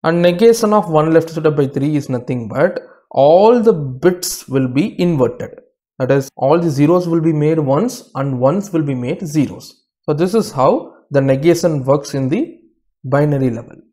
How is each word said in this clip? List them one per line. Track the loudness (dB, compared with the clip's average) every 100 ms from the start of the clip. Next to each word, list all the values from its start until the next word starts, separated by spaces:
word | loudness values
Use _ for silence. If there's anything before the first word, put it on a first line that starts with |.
And | -2 2
negation | 0 4 4 4 2
of | 0 2
one | 0 2
left | 2 0
shifted | -2 -2 0
by | -2
three | -2 -2 -2
is | -4
nothing | -8 -6 -8 -6
but | -2 -2 -2 -14 _ _
all | 2 4 6 6 4
the | 2
bits | 0 -4 0 0 0 -8 -12 -4
will | -2 0
be | 0 -2 -2
inverted. | -2 2 0 -2 -14 -16 _ _ _ _
That | 0
is, | 0 0 -4
all | 0 2
the | 0
zeros | 2 2 2 2
will | 0
be | 0
made | 0 0 0
ones | 0 0 -2 -6 -14 -8
and | -6 0
ones | 0 0 -4
will | -4
be | -2
made | -4 -6 -8 -4
zeros. | -2 -2 -4 -20 _ _ _
So | -6
this | -2 0
is | 0 -2
how | 0 0 0 -4 _ _
the | 0
negation | 2 2 2 2 0 -2
works | 0 -2 -2
in | -6 -2
the | -2 -4 -10 _ _ _ _
binary | -4 0 0 0 -2
level. | -4 -12 -20 _